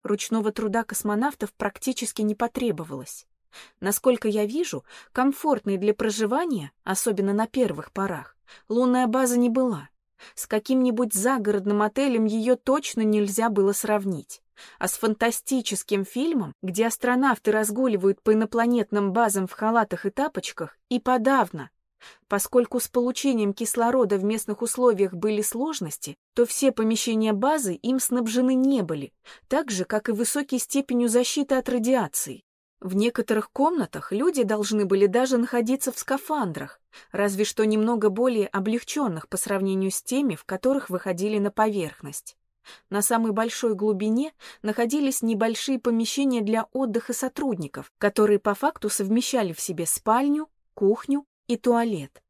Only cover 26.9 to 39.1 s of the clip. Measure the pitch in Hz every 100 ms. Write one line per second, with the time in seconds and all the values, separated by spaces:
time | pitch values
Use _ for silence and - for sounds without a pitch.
26.9 | 226 - 220 220 202 262 311 214 170 233
27.9 | 262 - 247 226 240 254 262 262 269 175
28.9 | 156 139 _ - - _ 277 285 190 180
29.9 | 214 214 214 233 294 277 254 - 277 277
30.9 | 240 240 233 247 302 277 254 - 247 226
31.9 | 262 170 - - 123 _ _ _ _ 185
32.9 | 190 233 240 233 220 - - 294 339 202
33.9 | 151 - 202 330 294 214 214 202 214 196
34.9 | 196 202 226 254 247 247 240 226 269 269
35.9 | - - 277 - 302 202 151 139 - _
36.9 | - - 170 202 196 208 - 220 214 220
37.9 | 233 208 196 254 226 190 196 196 233 -
38.9 | 302 254